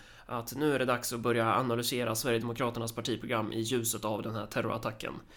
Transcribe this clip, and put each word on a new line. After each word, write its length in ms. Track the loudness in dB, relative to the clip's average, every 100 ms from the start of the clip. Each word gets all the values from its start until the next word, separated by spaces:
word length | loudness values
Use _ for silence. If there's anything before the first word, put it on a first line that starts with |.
| -14 -20 -8
att 280 | -8 -6 0
nu 200 | 2 4
är 40 |
det 60 | 2
dags 280 | 2 0
att 60 | -2
börja 340 | 2 4 4
analysera 600 | 4 4 2 0 0 0 0
Sverigedemokraternas 760 | 2 2 0 0 0 0 -4 -4
partiprogram 560 | -2 -2 0 0 0
i 60 | -2
ljuset 460 | 0 0 0 -2 -2
av 160 | -2
den 140 | -2 -6
här 100 | -4
terrorattacken. 680 | -2 -2 -2 -4 -6 -8 -8 -14